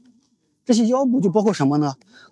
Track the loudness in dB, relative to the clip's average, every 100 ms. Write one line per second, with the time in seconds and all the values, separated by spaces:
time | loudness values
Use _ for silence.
0 | _ _ _ _ _ _ -2 0 2 0
1 | 0 0 0 0 0 0 0 0 -2 -6
2 | _ -20 -20